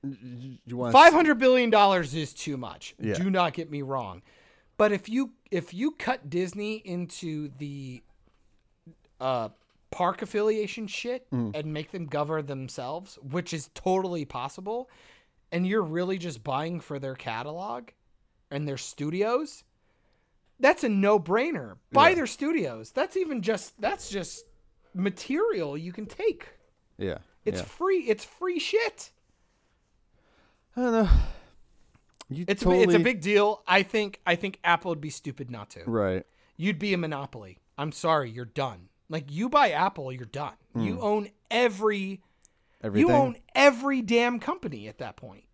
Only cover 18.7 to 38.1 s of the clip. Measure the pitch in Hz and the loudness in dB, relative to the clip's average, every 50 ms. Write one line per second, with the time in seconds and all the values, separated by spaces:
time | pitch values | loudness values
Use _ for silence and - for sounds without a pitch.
18.7 | 139 127 - - - - 143 151 160 185 202 220 240 262 311 285 - - _ _ | -6 -8 -8 -12 -10 -8 -6 -6 -2 -2 0 0 0 0 -2 -4 -10 -18 _ _
19.7 | _ _ _ _ _ _ _ _ _ _ _ _ _ _ _ _ _ _ 247 269 | _ _ _ _ _ _ _ _ _ _ _ _ _ _ _ _ _ _ 4 4
20.7 | 285 277 - 240 214 196 196 202 214 208 160 151 180 220 254 330 330 196 131 110 | 4 4 2 0 2 4 4 6 4 4 4 2 0 0 2 0 -2 -6 -8 -10
21.7 | - - _ _ - 269 285 339 381 349 302 233 - - 285 294 339 320 196 139 | -14 -18 _ _ 6 8 8 8 8 4 0 -2 -4 -4 -2 -2 0 0 -2 -2
22.7 | 120 110 113 - - - 294 381 - 370 370 320 294 240 185 185 220 202 - - | -4 -8 -14 -8 -4 -4 -4 -2 -2 -4 -4 -2 -4 -4 -2 -2 -2 -2 -4 -10
23.7 | _ _ 214 226 392 381 - - 202 196 175 - - - - _ - _ _ _ | _ _ -4 -4 -4 -4 -8 -8 -8 -8 -8 -8 -10 -14 -16 _ -20 _ _ _
24.7 | _ _ _ _ _ 185 180 202 185 - - - 262 311 415 466 427 214 165 143 | _ _ _ _ _ -2 -2 -2 -2 -4 -8 -4 -2 0 0 0 0 -2 -4 -4
25.7 | 139 151 165 175 175 - 214 - - - 403 453 - - - - - _ _ _ | -6 -8 -10 -10 -10 -12 -12 -14 -10 -2 -2 -2 -2 -2 -10 -20 -20 _ _ _
26.7 | _ _ _ _ _ _ 101 95 82 - - _ _ _ _ 214 - 90 170 - | _ _ _ _ _ _ -6 -6 -6 -6 -10 _ _ _ _ -4 -4 -4 -6 -8
27.7 | - - 330 381 392 370 240 247 - - - - - _ 349 370 359 330 - - | -8 -4 0 0 0 0 0 0 -2 -2 -4 -18 -14 _ -6 -4 -4 -4 -4 0
28.7 | - 440 466 440 - - - - _ _ _ _ _ _ _ _ _ _ _ _ | 0 0 0 0 -6 -10 -20 -20 _ _ _ _ _ _ _ _ _ _ _ _
29.7 | _ _ _ _ _ _ _ _ _ _ _ _ _ _ _ _ _ _ _ _ | _ _ _ _ _ _ _ _ _ _ _ _ _ _ _ _ _ _ _ _
30.7 | _ - 247 247 226 226 220 180 - - - - - - - - _ - - _ | _ -2 0 2 4 4 6 8 8 6 6 4 -2 -12 -16 -20 _ -20 -20 _
31.7 | _ _ _ _ _ _ _ _ _ _ - _ 131 143 175 175 202 196 - 185 | _ _ _ _ _ _ _ _ _ _ -12 _ -8 -8 -2 -2 -2 2 4 6
32.7 | 180 180 190 180 175 175 170 247 254 196 151 190 208 202 202 208 214 - _ - | 8 8 8 8 8 6 6 4 2 0 0 2 4 4 4 4 2 -2 _ 2
33.7 | 180 196 196 190 - 220 214 202 196 - _ - 170 175 190 196 190 - _ 175 | 4 4 4 2 0 -2 -2 -2 -4 -8 _ 0 0 0 0 -8 -8 -4 _ 2
34.7 | 170 165 - 185 170 151 147 156 135 - _ 147 123 - 139 120 120 113 104 - | 2 2 2 -4 -6 -6 -6 -10 -12 -10 _ -12 -10 -10 -12 -12 -10 -12 -12 -14
35.7 | - - 82 127 113 113 101 95 92 92 - _ _ _ _ _ _ _ 156 196 | -16 -12 -6 -2 0 2 2 2 0 0 -4 _ _ _ _ _ _ _ -2 -2
36.7 | 202 151 - 208 190 175 170 160 156 139 139 131 - 123 104 95 90 _ _ _ | -2 -2 -2 -2 0 0 -2 -4 -6 -8 -10 -12 -14 -16 -18 -18 -20 _ _ _
37.7 | _ - 139 156 143 - - 170 | _ -8 -8 -8 -6 -4 0 0